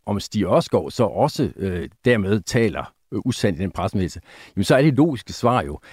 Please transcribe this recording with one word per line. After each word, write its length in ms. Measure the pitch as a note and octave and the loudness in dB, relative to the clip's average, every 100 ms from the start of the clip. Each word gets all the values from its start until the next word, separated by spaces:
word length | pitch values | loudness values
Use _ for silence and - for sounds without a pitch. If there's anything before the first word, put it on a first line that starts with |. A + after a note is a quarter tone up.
| - | -6
om 140 | G2+ | -4
Stig 240 | - A2 | -4 -2
Ørskov 460 | F#2 D3+ - G#2+ D2+ | 2 2 2 -2 -2
så 140 | - | 0
også, 480 | A2 F#2 C#3+ - G#2+ - | 0 0 -2 0 -4 -4
øh, 320 | F#2+ F2+ - - | -6 -4 -8 -2
dermed 360 | B2+ A#2 F#2+ G#2+ | 2 2 2 -2
taler, 520 | - - A2+ C#2+ C2 _ _ | 0 0 0 -2 -10 _ _
øh, 80 | G2+ | -6
usandt 340 | B2+ - G#2+ D#2+ | -4 0 0 0
i 40 | |
den 80 | F#2+ | -4
pressemeddelelse, 500 | - F#2+ G2+ F2+ - - - - - | -4 -4 -2 -4 -6 -18 -20 -8 -4
jamen, 80 | |
så 120 | G2+ C3+ | 2 4
er 60 | |
det 120 | D#3 | 4
logiske 380 | C3 E3 B2+ - | 4 2 0 -10
svar 300 | - A#2 B2 | -2 0 0
jo, 160 | C#2+ D2 - | -2 -8 -16